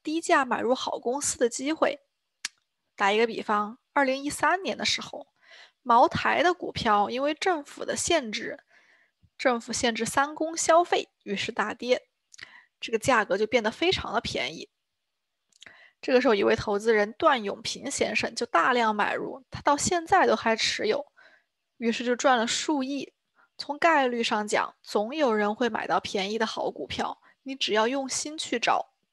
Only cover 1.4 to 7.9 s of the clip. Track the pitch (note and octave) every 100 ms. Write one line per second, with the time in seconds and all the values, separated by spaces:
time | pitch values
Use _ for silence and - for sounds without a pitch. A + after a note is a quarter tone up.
1.4 | A#3+ - C4 D#4+ C4+ - _ _ _ _
2.4 | - _ _ _ _ - G3+ G#3+ A#3 G#3+
3.4 | A3 G#3 G#3 A#3+ _ - C4+ C4 C#4+ -
4.4 | D4+ F#4 E4 - - - - - - _
5.4 | _ - - _ B3+ A#3 D4+ - A3+ A3
6.4 | E4 F4+ - - A#3 G#3 G3+ A#3+ C#4+ D#4
7.4 | F#4+ E4 C#4+ - -